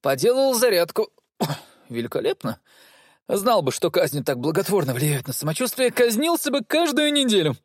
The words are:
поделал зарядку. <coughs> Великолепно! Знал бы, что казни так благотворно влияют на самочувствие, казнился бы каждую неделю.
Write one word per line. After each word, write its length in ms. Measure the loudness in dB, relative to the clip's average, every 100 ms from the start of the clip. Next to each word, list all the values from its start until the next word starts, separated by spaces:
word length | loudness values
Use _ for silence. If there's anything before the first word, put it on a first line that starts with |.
поделал 540 | 0 2 2 4 2
зарядку. 560 | 4 4 2 0 -2 -6 _ _ _
<coughs> 100 | -6 -6 -12 _ _
Великолепно! 680 | -8 -4 -4 -4 -4 -8 -10 _ _ -20 _ _ _ _
Знал 340 | -2 2 2
бы, 80 | 0
что 200 | -2 0
казни 320 | 0 0 -2
так 160 | -4 -4
благотворно 560 | -2 -2 0 0 0
влияют 320 | 0 0 -2 -4
на 80 |
самочувствие, 580 | -6 -4 -4 -4 0 -2
казнился 580 | 2 2 2 0 0 0
бы 140 | -4
каждую 480 | 0 0 2 2 2
неделю. 420 | 2 2 2 2 -2